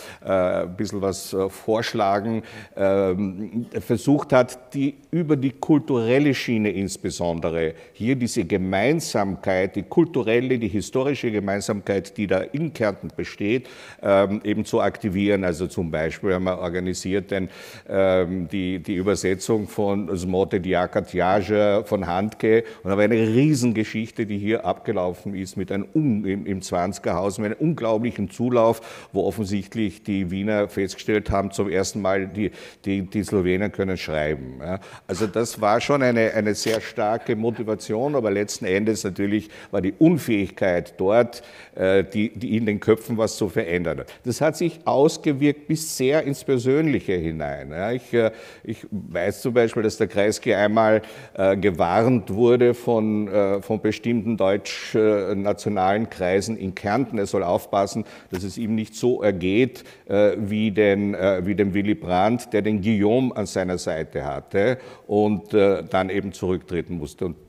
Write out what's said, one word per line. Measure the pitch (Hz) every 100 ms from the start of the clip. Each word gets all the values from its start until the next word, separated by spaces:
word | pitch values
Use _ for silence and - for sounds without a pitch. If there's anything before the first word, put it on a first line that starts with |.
| - - -
äh, |
ein | 95 90 87 87 92
bisschen | 104 104
was, | 98 90 -
äh, | 95 95
vorschlagen, | - - 110 117 113 98 101 107 113 - 110 104 -
ähm, | 98 98 95 92 101 92 104 107 117 113
versucht | - 117 - 147 143
hat, | 131 147 - -
die, | 143 139 - -
über | 160 156 147
die | 131
kulturelle | - - 151 - 127 113 127 147
Schiene | 127 - 113 107
insbesondere, | 90 95 - 95 - 87 82 85 82 80 - -
hier | - 107 131
diese | 120 - 85
Gemeinsamkeit, | 98 92 95 117 165 160 107 98 90 - 92 98 104
die |
kulturelle, | 90 - 160 139 107 120 127 127
die | 110
historische | 98 87 127 135 135 123
Gemeinsamkeit, | 107 98 101 101 104 - 98 87 -
die | 101
da | 95
in | - 143 165
Kärnten | - 107 95 82 -
besteht, | 87 - 104 127 - - - -
ähm, | 101 98 98 104 104
eben | 104
zu | 104 113
aktivieren. | 101 - 107 92 101 101
Also | 92 80 90
zum | - 85
Beispiel | 78 80 - 101
haben | 90 92
wir | 90
organisiert | 90 87 92 90 95 98 92
den, | 98 90 - - - -
ähm, | 98 95 92 87 95 85
die, | 101 92 92
die | 78 92
Übersetzung | 95 92 92 95 - 110 101
von | - 101 101 87 92
Zmote | 90 90 95 101
Djaka | 87 87 90 -
Tjaže | 82 90 87 101 95 104 104 101 110
von | 104 85
Handke | 87 107 - 113 113 113 -
und | 92
da | 98
war |
eine | 107 113
Riesengeschichte, | 110 113 151 143 120 110 107 110 113 - 107
die | 101
hier | 101 113 90
abgelaufen | 92 - 98 90 87 107 98
ist | 92 -
mit | 92
einem | 101 98
un-, | 156 151 104 98
im, | 98 -
im | 95
Zwanziger | - 90 90 98 117 87
Haus, | 101 98
mit | 107
einem | 110 156
unglaublichen | 143 113 110 120 110 98
Zulauf, | - 120 120 113 110 - - -
wo | 98 92
offensichtlich | 107 98 104 92 113 104 -
die | - 98 92
Wiener | 95 104 104 104
festgestellt | - 95 - - 107 101
haben, | 98 98
zum | - 101
ersten | 90 113 110
Mal, | 95 98 95
die, | 98 101 - - - 101
die, | 98
die | 92 107
Slowenen | 92 104 90 92 104
können | - 95 90
schreiben. | - 78 76 73 64 64
Ja. | 76 95 - - -
Also | 90 107
das | 107 117 -
war | 104 117
schon | - 143
eine, | 127 117 110
eine | 110 107 101
sehr | 113 110
starke | - - 107 113 - 110
Motivation, | 113 113 107 107 - 110 143 143
aber | 107
letzten | 98 104 - 104
Endes | 95 107 107
natürlich | 104 87 101 107 104 - -
war | 101
die | 90 -
Unfähigkeit | 160 165 120 104 95 - 98 87 82 -
dort, | 95 113 117 - - - - -
äh, | 92 98 85
die, | 107 107
die | 101 123 107
in | 110
den | 104
Köpfen | - 110 - 113
was | 110 -
zu | 104
verändern. | 123 90 87 85 71 - -
Das | 123 120
hat | 151 -
sich | 170 165 -
ausgewirkt | 120 151 165 160 135 147 143 -
bis | 156 - -
sehr | 131 156
ins | 135 139 -
Persönliche | 131 123 143 160 113 -
hinein. | 92 80 80 73 71 69
Ja. | 78 101
Ich, | 127 -
äh, | 117 110 113 - -
ich | - 117 -
weiß | 104 - 85 92 98
zum | 135
Beispiel, | 120 117 120
dass | 107 -
der | 110
Kreisky | 101 104 104 123
einmal, | 98 104 110 110 110 - - -
äh, | - 95 98
gewarnt | 98 82 85 95 117 123 -
wurde | 98 120 123 120
von, | 120 - 117 107 107 104
äh, | 101 98 98
von | - 110
bestimmten | 110 107 117 117 107 110
deutsch-nationalen | 95 101 - - - 117 107 104 92 98 101 101 113 104 92 104 113
Kreisen | - 90 95 98 110
in | 95 92
Kärnten, | 117 120 127 113
er | 101
soll | 101
aufpassen, | 87 95 - 101 98 113 - - -
dass | 92
es | 98 104
ihm | 113 110
nicht | 107 -
so | 123 127
ergeht, | 104 95 90 104 127 - - - -
äh, | 101 104 95
wie | 101 107 110
den, | 98 104 98 101
äh, | 98 95 95 92
wie | 95
dem | 101
Willy | 95 101 101
Brandt, | 87 90 104 120 -
der | 104
den | 104 107
Guillaume | 95 107 104 120 127 110
an | 98
seiner | 98 92 90
Seite | - 80 78 78 69
hatte | 69 - 98 107 123 - - -
und, | 104 104 104 -
äh, | 107 98 92 82
dann | 95 95
eben | 101 95
zurücktreten | - 92 92 - 87 80 87
musste | 73 - 92
und | 78